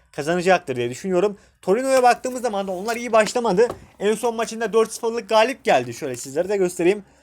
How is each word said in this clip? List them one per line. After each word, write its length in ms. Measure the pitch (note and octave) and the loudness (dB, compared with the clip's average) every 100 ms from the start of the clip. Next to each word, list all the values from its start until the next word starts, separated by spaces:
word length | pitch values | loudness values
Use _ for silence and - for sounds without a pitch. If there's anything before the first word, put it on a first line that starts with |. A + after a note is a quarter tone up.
| _ | _
kazanacaktır 640 | - C#3+ F3+ F3 F3 - B2 | -8 -2 0 2 2 0 -4
diye 140 | A#2+ | -4
düşünüyorum. 480 | B2+ F#3+ F3+ G#3 G3 _ _ | -6 -2 0 0 -4 _ _
Torino'ya 420 | - G#3+ C4+ C4 | -2 0 2 4
baktığımız 380 | B3 A#3+ C4 B3+ | 4 2 -2 -6
zaman 260 | A#3 G3 G3 | -4 -4 -4
da 40 | |
onlar 240 | F3+ G#3+ A#3 | -6 -4 -6
iyi 160 | A#3+ | 2
başlamadı. 560 | A3 G#3+ B3 A#3 F#3 A#3+ - - - | 2 2 0 0 2 2 -2 -18 -4
En 160 | G3 A3 | -2 0
son 200 | A#3+ A3+ | -2 -4
maçında 380 | A3+ A3+ A3+ | -6 -4 -2
dört 180 | A3 A3 | 0 0
sıfırlık 380 | - A#3 A#3 F#3+ | -2 -6 -6 0
galip 340 | G#3+ A#3+ C4+ | 4 4 2
geldi. 300 | - D3 B2 | 2 2 0
Şöyle 220 | A2+ C#3+ B2 | -6 -8 -8
sizlere 340 | C#3 C#3 F3+ | -6 -4 -2
de 80 | G3+ | 0
göstereyim. 460 | F3+ - E3+ G#3 - _ | 0 2 2 0 -4 _